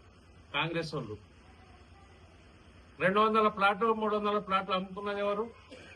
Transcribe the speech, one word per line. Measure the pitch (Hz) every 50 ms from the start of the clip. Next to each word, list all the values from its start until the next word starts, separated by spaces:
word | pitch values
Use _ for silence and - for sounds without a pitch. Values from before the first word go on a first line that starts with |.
| - - - - - - - - - - -
కాంగ్రెస్ | 143 156 165 165 170 156 - 156
వాళ్ళు. | 143 117 104 107 104 - - - - - - - - - - - - - - - - - - - - - - - - - - - - - - - - - - - -
రెండు | 160 185 190 208
వందల | 214 220 214 220 214 208
ప్లాట్లు, | - 180 196 202 208 185 233 226 220
మూడు | 220 214 208 208
వందల | 208 208 202 208 208
ప్లాట్లు | 190 190 190 190 190 190 196
అమ్ముకున్నది | 185 190 196 185 202 202 202 202 202
ఎవరు? | 202 202 202 208 233 233 - - - - - - - - -